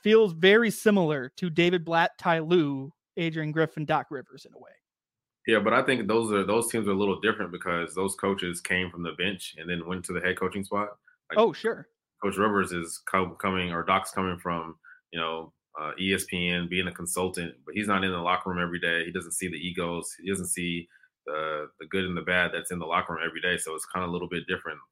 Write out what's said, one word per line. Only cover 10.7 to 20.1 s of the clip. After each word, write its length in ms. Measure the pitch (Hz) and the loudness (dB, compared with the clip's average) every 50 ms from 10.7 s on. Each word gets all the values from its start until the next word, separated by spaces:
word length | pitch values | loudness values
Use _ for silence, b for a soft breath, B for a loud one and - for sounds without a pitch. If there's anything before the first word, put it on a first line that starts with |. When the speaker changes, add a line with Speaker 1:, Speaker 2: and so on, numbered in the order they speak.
| 101 101 104 - - - b b b b _ - | -4 -4 -4 -4 -8 -16 b b b b _ -2
Speaker 2:
Like, 80 | 165 208 | 2 2
Speaker 1:
Oh, 140 | 233 196 - | 2 2 0
sure. 340 | - - 226 208 - 143 - _ _ _ _ _ _ 101 | -2 -4 -6 -6 -6 -12 -18 _ _ _ _ _ _ -4
Speaker 2:
Coach 140 | 98 95 | -2 2
Rivers 340 | 92 107 107 101 98 90 90 | 2 2 4 4 2 2 0
is 300 | 87 85 82 82 - - - - | -2 -6 -6 -6 -10 -12 -6 -2
co-, 220 | - 95 92 87 85 | 0 0 0 -2 -4
coming, 360 | - - 98 92 92 90 90 | -4 -4 -2 -2 -2 -2 -2
or 120 | 85 85 85 | -4 -4 0
Doc's 280 | 95 95 95 - - | 2 2 2 0 -2
coming 260 | - 98 92 92 87 87 | -4 -4 -2 -2 -4 -4
from, 380 | - 90 85 82 82 82 80 - B B B B B _ | -4 -6 -4 -4 -6 -10 -14 -18 B B B B B _
you 80 | 85 85 | -6 -4
know, 340 | 82 80 82 82 80 82 _ _ _ _ - 76 | -4 -2 -4 -6 -8 -12 _ _ _ _ -12 -10
uh, 140 | 78 76 - 87 | -8 -8 -6 -2
E 140 | 95 95 95 | 0 0 0
S 120 | 92 - | 0 -2
P 240 | - 92 90 87 87 | -4 -4 -2 -2 0
N, 180 | 90 87 87 85 | 0 -2 -2 -2
being 180 | 90 90 90 | -2 -2 -2
a 40 | 87 - | -4 -6
consultant, 640 | - 85 82 - 90 92 92 - 90 85 82 - - _ | -8 -8 -4 -2 -2 -2 -2 -2 -4 -6 -8 -10 -14 _
but 80 | - 82 | -8 -6
he's 140 | 104 104 | -4 0
not 160 | 107 98 95 95 | 0 0 2 2
in 80 | 95 | 0
the 60 | 90 87 | 0 0
locker 320 | 85 87 92 92 - 95 | 0 0 0 0 0 -2
room 100 | 90 87 | -2 -2
every 180 | 87 85 87 87 | -2 -2 -2 -2
day. 260 | 87 85 85 85 82 | -2 0 0 0 -2
He 60 | 87 | -2
doesn't 200 | 87 92 82 82 | -6 -8 -8 -6
see 160 | - - 95 | -8 -6 -6
the 80 | 87 80 | -6 -6
egos. 560 | 76 85 90 87 92 87 85 85 85 80 - | -6 -6 -6 -4 -4 -4 -2 -4 -4 -6 -8